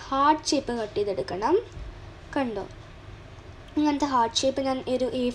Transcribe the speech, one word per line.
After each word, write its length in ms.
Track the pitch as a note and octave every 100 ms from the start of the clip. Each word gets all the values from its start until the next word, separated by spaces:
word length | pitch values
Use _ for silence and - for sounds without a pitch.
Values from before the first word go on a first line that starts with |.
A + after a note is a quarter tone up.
| -
ഹാർട്ട് 360 | C4+ C#4 D4+ -
ഷേപ്പ് 220 | D4 B3+ A#3+
കട്ട് 160 | G#3+ -
ചെയ്തെടുക്കണം. 560 | G#3 F#3+ G3 F3 A#3 F4+ - - - - - - - D4
കണ്ടോ, 280 | B3+ G3+ - - - - - - - - - - - -
ഇങ്ങനത്തെ 300 | D4+ C#4+ C#4+
ഹാർട്ട് 240 | C4 A3+ -
ഷേപ്പ് 220 | C4+ C4 C4+
ഞാൻ 100 | C4 -
ഒരു 140 | B3+ B3+ B3+
എ 60 | B3